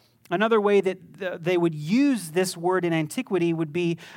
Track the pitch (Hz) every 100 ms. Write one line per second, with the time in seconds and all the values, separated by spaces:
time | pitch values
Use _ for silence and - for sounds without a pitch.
0 | _ _ - 175 220 226 202 202 185 185
1 | - - 185 180 165 180 170 156 151 233
2 | 285 240 165 160 185 170 170 185 175 165
3 | 151 - 247 185 170 160 160 165 170 165
4 | -